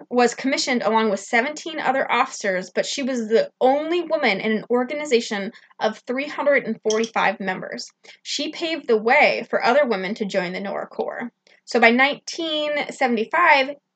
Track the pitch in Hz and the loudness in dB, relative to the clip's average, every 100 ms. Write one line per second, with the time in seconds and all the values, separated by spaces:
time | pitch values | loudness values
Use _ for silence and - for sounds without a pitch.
0 | - 247 240 - 262 311 302 240 - 220 | -2 2 2 2 -2 -2 0 0 2 2
1 | 220 202 - 233 269 302 330 311 - 262 | 2 -2 0 0 0 -4 -10 -4 0 0
2 | - 240 262 - 208 185 185 220 - - | 0 0 0 -4 -4 -4 -4 -4 -4 -4
3 | 262 254 214 220 190 - 247 285 311 349 | -4 -4 2 2 2 2 2 2 0 -2
4 | 320 311 240 190 220 214 - 240 254 294 | 0 0 2 0 0 -2 0 -2 0 -4
5 | 302 233 233 208 202 - _ - 220 226 | 0 0 0 -6 -6 -10 _ -4 -4 -4
6 | - 254 294 311 285 269 214 220 220 214 | -8 -6 -6 -2 2 2 0 -4 -2 0
7 | 226 196 180 214 190 190 - 247 - _ | 0 0 0 -2 -4 -6 -8 -12 -14 _
8 | - - - - 311 - 330 320 277 220 | -20 -18 -8 -6 -6 -6 -6 -4 0 0
9 | 220 285 214 110 - - 226 269 269 196 | 4 4 4 2 -2 0 2 4 2 0
10 | 185 220 202 190 175 185 196 151 - - | -4 -4 -4 -4 -4 -6 -6 -8 -8 -8
11 | - - 240 _ _ _ - 233 226 240 | -6 -6 -10 _ _ _ -2 4 6 6
12 | 277 285 - - 330 302 302 294 - - | 2 0 -10 -6 -4 -2 -2 -4 -4 -2
13 | 262 226 226 320 339 285 269 285 _ | 0 0 0 4 6 6 4 -6 _